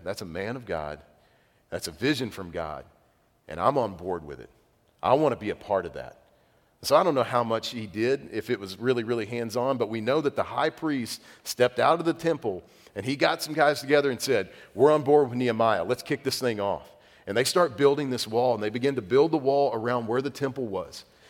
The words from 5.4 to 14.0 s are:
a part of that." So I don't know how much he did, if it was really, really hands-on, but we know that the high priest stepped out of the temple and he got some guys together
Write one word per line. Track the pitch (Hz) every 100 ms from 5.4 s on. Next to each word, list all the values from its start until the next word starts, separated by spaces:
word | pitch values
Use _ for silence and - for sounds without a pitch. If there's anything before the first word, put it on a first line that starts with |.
| 104
a | 85
part | - 98 85
of |
that." | - 64 - _ _ _ _ _ _
So | - 147
I |
don't | 185 135
know |
how | 117 123
much | 117 113 110
he | 120 107
did, | 101 117 135 117
if | 107 110
it | 107
was | 95 92
really, | 120 120
really | 110 117 104
hands-on, | 120 113 117 131 131
but | 107
we | 113
know | 110 151
that | 143 -
the |
high | 101 - 156
priest | - 160 139 113 - - -
stepped | - - 123 -
out | 127 165
of | 165
the |
temple | 165 165 160 110 90 - _ - 101
and | 110
he | 139
got | 160 165
some | 156
guys | 156 147 143
together | 135 147